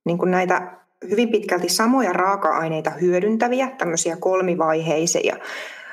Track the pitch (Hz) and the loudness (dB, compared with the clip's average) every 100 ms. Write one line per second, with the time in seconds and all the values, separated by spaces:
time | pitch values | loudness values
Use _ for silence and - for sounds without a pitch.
0 | 165 175 180 185 180 180 - - _ - | -4 0 2 2 2 0 -2 -16 _ -14
1 | - 208 226 220 - 175 175 - 226 262 | -4 0 2 0 0 -2 0 0 2 2
2 | 196 180 185 196 156 151 160 156 156 151 | 2 2 2 2 2 0 0 -2 -2 0
3 | 180 180 208 220 240 254 269 - 170 165 | 2 2 2 2 0 0 -2 -2 -4 -2
4 | 170 160 185 185 185 160 160 160 165 151 | -2 0 0 2 0 0 2 0 0 0
5 | 165 - - - - - - - - | 2 0 0 -2 -8 -12 -12 -16 -18